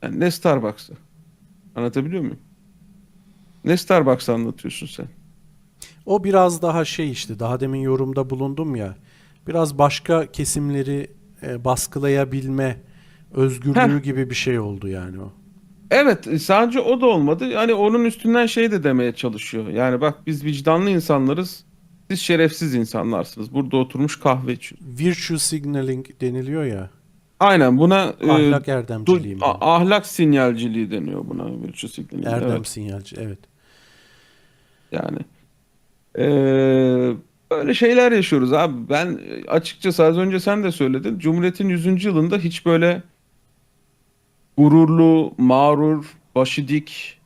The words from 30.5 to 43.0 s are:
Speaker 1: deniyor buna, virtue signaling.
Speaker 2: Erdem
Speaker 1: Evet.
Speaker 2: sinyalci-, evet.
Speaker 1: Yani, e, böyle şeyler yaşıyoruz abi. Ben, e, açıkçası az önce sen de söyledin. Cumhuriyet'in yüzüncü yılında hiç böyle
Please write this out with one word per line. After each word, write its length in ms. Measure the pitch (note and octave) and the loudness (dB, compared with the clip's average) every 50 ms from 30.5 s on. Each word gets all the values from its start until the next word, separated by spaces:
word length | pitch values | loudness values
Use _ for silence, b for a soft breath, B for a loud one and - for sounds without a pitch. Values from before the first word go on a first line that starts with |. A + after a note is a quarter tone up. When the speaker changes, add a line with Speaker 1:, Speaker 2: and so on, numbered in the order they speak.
| A#2+ A2+ A#2 A#2+ A2 A2+ A2 G2+ | 0 0 -4 -4 -2 -4 -4 -4
Speaker 1:
deniyor 380 | A2 G#2 D#2 - F#2+ F#2+ - F2 | -4 -6 -6 -6 -8 -8 -10 -10
buna, 340 | F2 F2 F2 - - A1 A1 | -10 -10 -8 -8 -10 -10 -10
virtue 260 | - - - - G#2+ | -12 -12 -12 -14 -14
signaling. 380 | - - - - - F#2 F2 | -12 -12 -14 -12 -10 -8 -6
Speaker 2:
Erdem 240 | - A#2 A#2+ - B2 | -4 -4 -4 -2 -2
Speaker 1:
Evet. 180 | A#2 A2+ A2 - | -4 -4 -6 -10
Speaker 2:
sinyalci-, 480 | - G#2+ G#2 G#2 G2 G2 F#2+ - - - | -12 -10 -10 -10 -10 -10 -12 -14 -14 -12
evet. 180 | A2+ G#2+ G2 - _ _ _ b b b b b b b b b b b b b b b b b b b b b b b b b b _ - | -12 -12 -12 -14 _ _ _ b b b b b b b b b b b b b b b b b b b b b b b b b b _ -8
Speaker 1:
Yani, 260 | - - - - - - _ _ _ _ _ _ _ _ _ _ _ _ _ _ _ _ _ _ - | -6 -6 -6 -8 -10 -12 _ _ _ _ _ _ _ _ _ _ _ _ _ _ _ _ _ _ -2
e, 60 | B2 D3 C#3+ C#3+ C3+ C3+ C3+ C3+ C3+ C3+ C3 C3 C3 B2+ B2+ B2 B2 B2 A#2+ - - _ _ _ _ _ | 0 2 2 2 2 2 2 2 4 4 4 4 4 2 2 2 0 0 -2 -6 -10 _ _ _ _ _
böyle 240 | D#3+ D#3 - - B3+ | -2 0 2 0 0
şeyler 380 | - A#3+ A#3 A#3+ B3 B3 B3 A#3 | 2 4 4 6 6 4 4 4
yaşıyoruz 400 | G#3+ F#3 - - C#3+ B2+ B2+ C3+ | 2 2 2 2 2 2 2 2
abi. 360 | D3+ D#3+ E3+ C#3 A#2+ A2+ - | 2 2 0 -2 -6 -6 -2
Ben, 180 | C#3 D3 E3+ | -2 -2 -2
e, 440 | F3+ D#3+ - G1+ G1+ A1 A#1 - - | -2 -6 -8 -10 -12 -14 -14 -8 0
açıkçası 540 | - E3 E3 - - _ - F#3+ E3+ - E3 | 0 0 0 -2 -14 _ -4 -2 2 4 4
az 140 | D#3+ E3 E3+ | 4 6 4
önce 220 | F#3 F#3+ F#3+ F#3 | 2 0 0 0
sen 240 | F3 G3+ G3+ G#3 G#3 | 0 0 0 0 0
de 80 | F#3+ D#3+ | -2 -2
söyledin. 460 | - C#3+ C3 C3 B2+ - G3+ A3+ F#3+ | 0 0 0 0 -2 -2 -4 -6 -2
Cumhuriyet'in 500 | E3 D#3 D#3+ E3+ F3 F3+ F3 - G3+ G3 | -2 0 0 2 0 -2 -2 -2 -2 -2
yüzüncü 400 | F3+ F3 D#3+ F3+ F#3+ F3+ F#3 G#3+ | 0 0 2 2 0 2 0 0
yılında 300 | F#3+ D#3 D#3 E3+ F#3+ G#3 | 2 2 2 2 0 -2
hiç 280 | E3+ E3+ E3+ - - | -2 -4 -6 -2 0
böyle 360 | E3+ E3+ E3 E3 F3 F3 F3+ | 2 2 4 4 2 0 0